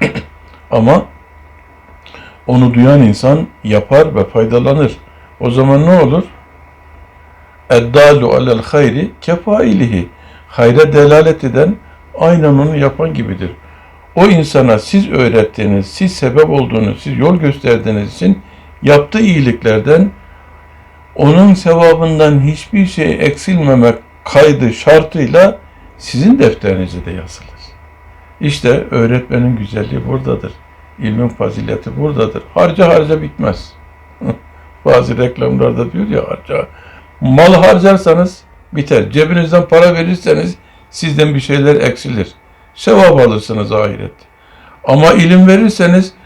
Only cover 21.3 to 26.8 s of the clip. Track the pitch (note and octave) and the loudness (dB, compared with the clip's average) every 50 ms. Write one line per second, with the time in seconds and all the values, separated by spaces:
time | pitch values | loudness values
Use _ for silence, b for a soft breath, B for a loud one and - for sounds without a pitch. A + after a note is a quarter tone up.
21.3 | D#3 F3 G3 G3+ F#3+ F#3 - F3 E3 E3 E3+ E3 E3 D#3+ E3 E3 D#3+ D3+ D#3 D3+ | 4 4 4 4 4 2 2 0 2 4 4 4 4 2 0 -2 0 2 2 2
22.3 | D3 C#3+ C3+ D3 D#3 - - - - G3+ F#3+ F3+ - - D#3 D#3+ D#3 - D#3 C#3+ | 2 2 0 -2 -4 -6 -8 -6 -2 -2 -2 -2 -2 -4 -4 -2 -2 -2 -2 -4
23.3 | C#3+ C#3+ - - F#3 E3+ D#3 C#3 C3+ B2 A#2+ A#2+ A#2 - - _ _ _ _ - | -4 -4 -6 -4 -2 -2 0 2 2 2 2 2 0 -2 -8 _ _ _ _ -2
24.3 | - C#3+ D3 D3+ D3 C3 C3 A2+ G#2+ - - D3+ D3+ D#3 - - - E3 C#3+ A#2+ | 2 4 4 4 4 2 0 -2 -4 -2 2 4 4 4 4 0 -4 -6 -4 0
25.3 | C3+ E3+ F#3 G3+ A3+ - b b b b b b b - - - - B2 D3 G#3+ | 4 4 4 4 2 -2 b b b b b b b -20 -18 -10 -6 0 2 2
26.3 | B3+ C4+ A#3+ A2+ - - - G2+ F#2+ F#2 | 2 4 2 0 0 -2 -4 -4 -4 -4